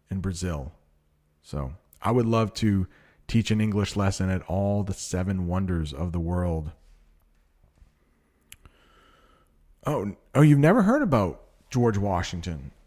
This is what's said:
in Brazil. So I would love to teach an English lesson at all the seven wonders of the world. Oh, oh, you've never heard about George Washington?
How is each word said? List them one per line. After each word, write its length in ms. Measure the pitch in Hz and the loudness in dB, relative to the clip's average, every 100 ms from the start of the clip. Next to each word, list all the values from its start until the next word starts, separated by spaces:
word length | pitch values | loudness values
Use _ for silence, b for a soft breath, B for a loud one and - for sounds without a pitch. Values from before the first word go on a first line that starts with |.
| _ | _
in 120 | 95 | -6
Brazil. 520 | 95 85 90 76 69 - _ _ _ _ _ _ | -4 -4 -6 -6 -10 -16 _ _ _ _ _ _
So 300 | - 71 69 78 _ - | -10 -8 -8 -10 _ -8
I 120 | 101 | 0
would 140 | 123 113 | 0 2
love 280 | 113 107 | 0 0
to 320 | - 110 98 92 b b b - | 0 0 2 -2 b b b -2
teach 240 | - 104 | -2 0
an 100 | 107 | 0
English 360 | 107 104 98 101 | 0 0 -2 0
lesson 340 | 98 - 95 | -2 0 -2
at 120 | 92 | -2
all 420 | - 92 101 101 | -4 -2 0 -2
the 100 | 98 | -4
seven 540 | 98 - 92 92 95 87 | -8 -6 -4 -2 -2 -2
wonders 440 | 92 92 87 76 | -2 -2 -2 -4
of 200 | 67 87 | -4 -4
the 80 | 85 | -4
world. 500 | 82 90 87 80 78 - _ _ _ _ _ _ _ _ _ _ - _ _ _ _ _ _ - b b b b b b b b b b _ _ | -2 -2 -2 -4 -6 -12 _ _ _ _ _ _ _ _ _ _ -20 _ _ _ _ _ _ -20 b b b b b b b b b b _ _
Oh, 300 | 139 143 143 - _ - | -4 -4 -4 -8 _ 6
oh, 60 | |
you've 180 | 151 143 | 6 8
never 220 | 151 233 | 6 6
heard 200 | 196 285 | 4 2
about 400 | 240 123 92 - - _ _ | 2 2 2 -4 -18 _ _
George 280 | 127 117 104 | 0 2 2
Washington? 720 | 101 90 - 87 87 78 67 - | 0 -2 -2 -6 -8 -8 -12 -18